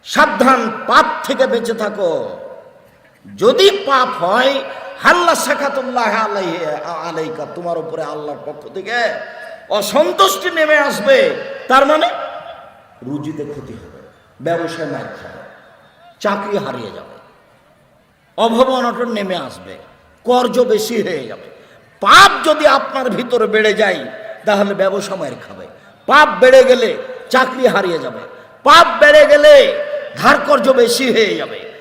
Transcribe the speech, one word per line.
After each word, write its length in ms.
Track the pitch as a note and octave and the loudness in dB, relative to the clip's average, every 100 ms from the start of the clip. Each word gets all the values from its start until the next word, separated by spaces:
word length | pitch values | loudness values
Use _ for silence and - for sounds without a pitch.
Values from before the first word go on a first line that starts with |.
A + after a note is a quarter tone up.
সাবধান, 640 | - - D4 D#4 B3+ B3+ A3 - - | -4 0 0 2 2 2 -2 -8 0
পাপ 200 | C4 D#4 - | 2 2 -4
থেকে 220 | - C4+ B3+ | -6 -2 0
বেঁচে 280 | A#3 A3+ | 0 -4
থাকো। 640 | A3+ G#3 G3+ F3+ D3 G#2 - - - - _ _ _ _ _ - G3+ | -6 -6 -4 -4 -4 -8 -12 -16 -20 -20 _ _ _ _ _ -20 0
যদি 340 | G#3 C4+ G4 | 2 6 4
পাপ 540 | G4 - C4+ A#3+ G#3 | 2 0 0 0 -2
হয়, 380 | E3+ A3+ C4 C#4 - - - - | 0 2 0 -2 -8 -14 -16 -2
হাল্লা 320 | B3+ D#4+ F4 | 2 2 2
সাকাতুল্লাহ 960 | D4 B3 C#4+ C#4 C#4 B3 B3 A3+ G#3+ G#3+ | 0 -2 -4 -2 -4 -4 -2 -2 -2 -2
আলাইহি, 260 | G3+ F3+ E3+ D#3+ A#2+ E3 E3 E3 | -4 -6 -6 -6 -8 -10 -10 -8
আলাইকা, 380 | D#3+ D#3+ D3+ C#3+ | -8 -8 -8 -12
তোমার 240 | - F3 E3 | -10 -8 -6
উপরে 240 | D#3 D#3+ | -8 -10
আল্লাহর 360 | D3+ D3+ D3+ C#3+ C#3+ | -10 -10 -12 -12 -14
পক্ষ 220 | D3+ - | -16 -14
থেকে 180 | F#3+ G3 A#3+ A3 - - - - - - | -12 -6 -4 -4 -6 -12 -16 -18 -20 -6
অসন্তুষ্টি 800 | G3+ G3+ C#4 E4+ F4+ F#4+ - F#4 | -4 -2 0 0 2 0 0 -6
নেমে 280 | E4+ D#4 D4+ | -2 0 2
আসবে। 580 | C#4 - C4+ C4 C4 - - - - | 0 -2 2 2 2 -2 -10 -14 0
তার 180 | C4 C#4 | 2 4
মানে 220 | D#4 - - - - - - - - _ _ | 2 0 -4 -10 -12 -16 -20 -20 -20 _ _
রুজিতে 420 | A#2+ C#3+ D3 D3+ | -12 -10 -10 -10
ক্ষতি 280 | C#3+ C#3+ B2 | -12 -12 -16
হবে, 260 | A2 - - - _ _ _ | -18 -20 -20 -20 _ _ _
ব্যবসায় 480 | C#3+ E3+ E3 E3 D3+ | -6 -4 -6 -8 -8
মার 120 | C#3+ | -10
খাবে, 420 | - - - - - - _ _ _ _ - _ | -12 -16 -18 -20 -20 -20 _ _ _ _ -20 _
চাকরি 380 | G#3 G3+ G#3 G3+ | -6 -6 -6 -6
হারিয়ে 320 | C3+ B2 G#2+ | -6 -10 -12
যাবে, 280 | F2 - - _ _ _ _ _ _ _ _ _ _ _ - | -16 -20 -20 _ _ _ _ _ _ _ _ _ _ _ -2
অভাব 340 | A3+ A#3 B3+ | 0 2 0
অনটন 420 | B3+ A#3+ A#3 A#3+ | 0 -4 -4 -6
নেমে 240 | G#3+ G3 F3 | -6 -6 -6
আসবে, 420 | C3 - F#2 F2+ - _ _ _ | -8 -14 -20 -20 -20 _ _ _
কর্জ 360 | - B3 B3 B3 | -2 0 0 0
বেশি 420 | A#3+ G#3+ G#3+ A#3 | 0 0 0 -4
হয়ে 240 | F#3 D#3 A#2 | -4 -6 -10
যাবে। 240 | G2 - - _ _ _ _ | -16 -18 -20 _ _ _ _
পাপ 320 | G3 E4 G4 - | 4 6 6 4
যদি 220 | D#4+ D#4 D4 | -2 2 2
আপনার 440 | C4+ - C4+ B3+ | 2 -2 -6 -4
ভিতরে 360 | F#3 A#3+ A#3+ G#3+ | -4 -2 -2 0
বেড়ে 280 | G#3+ G#3+ | 2 2
যায়, 300 | G3 G3+ E3+ A#2+ - - - | 2 0 -2 -8 -14 -18 -8
তাহলে 300 | G#3+ G3+ G3+ | -2 0 0
ব্যবসা 420 | G3 F#3+ G3 F#3 F#3+ | 0 -2 -2 -6 -8
মার 140 | C#3+ A#2+ - | -10 -12 -18
খাবে। 180 | F#2+ F2+ - _ _ - | -20 -20 -20 _ _ 2
পাপ 220 | C#4 D4+ - | 4 4 4
বেড়ে 240 | B3+ C4 | 6 8
গেলে 320 | A#3+ A#3+ A3 D3 - - - | 8 4 2 -4 -10 -16 -2
চাকরি 360 | C4 B3+ B3+ A#3+ | 0 0 0 0
হারিয়ে 320 | F#3 F#3+ D#3+ | 2 -2 -4
যাবে, 220 | B2 A2 - - - - | -8 -12 -16 -20 -20 -4
পাপ 240 | C4 D#4+ E4+ - | 4 6 6 4
বেড়ে 260 | D4 D4+ D4 | 6 8 8
গেলে 580 | D4 D4 C#4+ - - - - - - | 6 8 8 6 0 -6 -8 -10 0
ধার 200 | A#3 C#4+ - | 2 2 2
কর্জ 240 | C#4 C4 | 2 4
বেশি 420 | B3+ A#3 A#3+ C4 | 2 2 0 0
হয়ে 240 | A3+ G3+ E3 | 0 0 -2
যাবে 220 | B2+ G#2 F2+ - | -8 -12 -16 -20